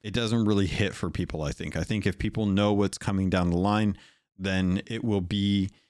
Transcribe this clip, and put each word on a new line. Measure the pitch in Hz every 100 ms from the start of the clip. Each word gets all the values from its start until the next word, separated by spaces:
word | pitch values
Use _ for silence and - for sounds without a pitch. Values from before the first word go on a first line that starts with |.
it | 107
doesn't | 101 117 117 107
really | 101 95
hit | - 101
for | - 90
people, | - 87 80
I | 73
think. | - 82 -
I |
think | 80 107 98
if | -
people | 110 - 104
know | 98 104
what's | 101 98 -
coming | - 98 95
down | 92 87
the | 85
line, | 98 104 107 95 - _ _ -
then | 95 95 92 95 -
it | 113 117
will | 101
be | 90 101 101 101 95 -